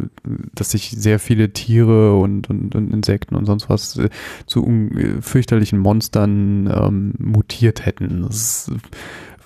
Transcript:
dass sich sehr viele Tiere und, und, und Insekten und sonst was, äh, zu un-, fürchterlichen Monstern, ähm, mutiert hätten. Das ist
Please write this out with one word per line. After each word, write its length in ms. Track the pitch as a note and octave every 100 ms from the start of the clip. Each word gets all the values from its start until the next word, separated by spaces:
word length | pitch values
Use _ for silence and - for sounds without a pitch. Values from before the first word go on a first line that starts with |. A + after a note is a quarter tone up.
| - - - - -
dass 160 | - G2+
sich 220 | G#2 -
sehr 260 | A2 G#2 G#2+
viele 340 | - A2 G#2+
Tiere 640 | - - A2+ A2+ A2 G#2+ G2
und, 320 | G2 G2+ F#2+
und, 260 | G#2 G#2
und 200 | G#2+ G#2+
Insekten 400 | G#2+ G#2 G2+ -
und 100 | F2
sonst 240 | G#2 G#2 -
was, 300 | G#2+ - -
äh, 100 | G#2+ - - - -
zu 180 | B2
un-, 560 | - A2+ G#2+ - - -
fürchterlichen 580 | - C3 A#2+ A2+ G#2 G2+
Monstern, 920 | G2+ A2 - A2 G2+ G2+ G2+ G2+ G2
ähm, 380 | - G2+ G2 G2+ -
mutiert 680 | - G#2+ - - A2+ -
hätten. 380 | G#2+ - G#2+ F2+
Das 460 | F2 G#2 A2 - -
ist 40 | A#2 - - - - - -